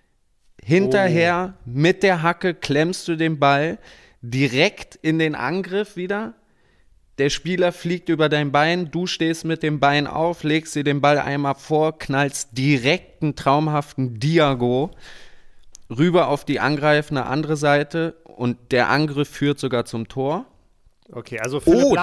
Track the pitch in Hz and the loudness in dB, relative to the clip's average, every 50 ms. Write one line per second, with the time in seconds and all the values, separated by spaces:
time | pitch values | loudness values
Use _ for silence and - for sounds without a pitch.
0 | _ _ _ _ _ _ _ _ _ _ _ _ - - 147 185 196 190 196 202 | _ _ _ _ _ _ _ _ _ _ _ _ -4 2 2 4 4 4 2 2
1 | 196 185 160 170 170 175 175 175 185 185 190 - - 117 120 131 151 170 185 185 | 4 4 4 4 4 2 2 0 -2 -6 -8 -14 -14 -8 -2 2 4 4 4 4
2 | - 196 185 170 156 170 175 - - 185 165 - - - 143 143 156 170 185 - | 2 2 2 2 2 0 0 0 -2 -4 -4 -4 -4 -2 0 0 0 0 -2 -6
3 | - - 170 156 160 160 160 143 143 139 139 143 147 165 190 - - - - - | -6 -6 -4 -2 0 -2 0 2 2 4 4 4 2 -2 -4 -8 -12 -20 -20 -20
4 | - - _ _ - 120 117 131 139 139 117 131 160 208 202 - - - - - | -20 -20 _ _ -12 -6 -2 0 0 0 2 2 0 0 0 -4 -20 -20 -16 -6
5 | - 160 160 160 160 156 151 - 113 127 160 190 190 180 185 202 214 208 - 180 | -2 0 0 2 2 0 -2 -2 -4 -4 -4 -4 -6 -4 -4 -6 -6 -6 -8 -10
6 | 180 185 202 202 220 226 226 _ _ _ _ _ _ _ _ _ _ _ _ _ | -8 -6 -6 -6 -6 -10 -12 _ _ _ _ _ _ _ _ _ _ _ _ _
7 | _ _ _ - 139 143 - - - 160 185 180 180 175 170 - - 170 175 175 | _ _ _ -2 0 0 0 -2 -4 -4 -2 0 0 0 0 -2 -4 -4 -4 -4
8 | - - 165 151 156 151 151 147 147 143 135 147 151 160 170 180 180 151 131 165 | -2 -2 0 2 2 2 2 0 0 2 2 2 2 2 2 0 -2 -4 -4 -6
9 | 180 180 - - 165 160 165 160 - 160 160 156 - 151 151 147 139 143 143 147 | -4 -4 -4 -2 -2 -2 -2 -2 -4 -6 -4 -2 -2 -2 -2 2 2 2 2 2
10 | 147 - - - 160 170 170 - - 156 151 160 156 - - 151 143 147 143 143 | 0 -2 -2 -2 -2 -2 -2 -2 -2 -2 -2 -2 -2 -4 -6 -4 0 0 0 2
11 | 135 143 147 143 - - 139 143 143 139 139 - - - 156 151 156 160 156 156 | 4 4 4 2 0 -2 -2 -2 -2 -2 -4 -4 -4 -2 0 0 2 0 -2 -4
12 | - - 139 135 143 143 135 - - - - 113 131 143 147 131 117 131 165 180 | -6 -4 -2 0 0 -2 -2 -6 -12 -10 -6 -2 2 2 2 2 2 2 0 0
13 | - - - - - 151 139 - - 143 135 147 156 156 151 147 143 - - - | -2 -10 -12 -6 -4 -4 -4 -2 0 2 2 2 2 0 -2 -2 -4 -4 -6 -4
14 | 131 127 117 110 117 147 165 165 156 143 139 123 120 123 123 127 147 185 - - | -4 -4 -4 -4 -2 2 2 4 4 4 2 0 0 0 0 0 -2 -4 -8 -14
15 | - - - - - - - - - - - - - - - - - - 113 117 | -20 -20 -18 -20 -20 -20 -20 -20 -20 -20 -20 -20 -20 -20 -20 -20 -16 -10 -2 0
16 | 151 180 165 180 156 127 143 139 - - 143 110 95 131 151 143 139 151 151 147 | 2 4 4 4 2 2 0 -4 -4 -4 -4 -2 0 -2 -2 0 0 2 2 2
17 | 151 - 151 139 117 - 127 147 156 147 156 147 147 147 143 143 143 143 - 165 | 0 -2 -4 -6 -4 -2 -4 -4 -2 -2 -4 -2 2 2 2 2 0 -2 -4 -4
18 | 165 165 - _ _ - - - 120 123 120 - - - - 123 120 - 123 139 | -4 -4 -6 _ _ -20 -10 -4 -4 -4 -4 -4 -6 -2 0 2 2 2 2 0
19 | 156 151 143 143 147 - - - 147 143 143 - - 135 123 120 113 - - 117 | 0 -2 -2 -4 -4 -4 -4 -4 -2 -2 -2 -2 -4 -4 -2 -2 -4 -4 -6 -8
20 | 113 - - 135 131 139 156 185 269 - _ _ _ _ _ _ _ _ _ _ | -8 -8 -6 -6 -4 -4 -4 -6 -8 -12 _ _ _ _ _ _ _ _ _ _
21 | _ - - 123 113 - 120 110 110 127 131 147 - - 170 233 269 285 208 180 | _ -20 -16 -16 -14 -12 -10 -8 -6 -4 -6 -2 2 4 6 6 6 4 4 4